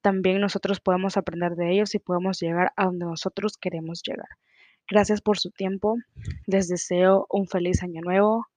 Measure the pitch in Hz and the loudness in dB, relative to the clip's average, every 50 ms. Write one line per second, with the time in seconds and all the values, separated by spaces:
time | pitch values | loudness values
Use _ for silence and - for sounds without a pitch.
0 | - 202 196 190 180 185 185 196 202 196 - 196 - 196 202 - _ 190 185 185 | 2 2 2 4 2 2 2 2 0 0 -2 -4 -2 -2 -4 0 _ 0 2 2
1 | 190 196 - 202 185 - 160 170 175 175 175 170 175 170 185 196 208 202 - 208 | 0 0 -2 -2 -2 -2 -4 -2 -2 -2 0 0 0 2 2 2 2 0 -2 -6
2 | _ - 180 175 180 190 185 - 175 165 165 175 180 - _ - 196 185 180 175 | _ -2 -2 0 0 -2 -2 -2 -2 -2 0 2 0 0 _ 0 0 0 0 -2
3 | 175 170 165 165 - 190 _ - 196 214 - _ - 185 175 165 160 160 170 - | -4 -6 -6 -6 -6 -6 _ -4 -4 -4 -6 _ -8 -6 -6 -6 -8 -8 -10 -10
4 | - - - - - - - _ _ _ _ _ - _ _ _ _ - 202 208 | -8 -8 -8 -8 -10 -16 -18 _ _ _ _ _ -20 _ _ _ _ 2 4 4
5 | 202 196 214 202 _ 214 208 - - 185 _ - 196 190 196 185 - 214 226 240 | 4 4 0 0 _ 0 0 0 -2 -8 _ -6 -4 -4 -4 -2 0 0 0 -2
6 | - _ _ - - - - - - - 190 196 190 170 180 175 - - 180 175 | -6 _ _ -14 -10 -10 -10 -10 -4 0 0 0 2 0 -2 -4 -4 -2 2 4
7 | 185 185 190 196 - _ - 202 196 - - 185 175 180 185 - 185 180 170 160 | 6 6 6 4 2 _ -2 -2 -2 -2 -2 -2 0 0 0 0 -2 -4 -8 -8
8 | 170 175 180 196 208 214 220 226 226 _ _ | -4 0 2 4 4 4 2 0 -4 _ _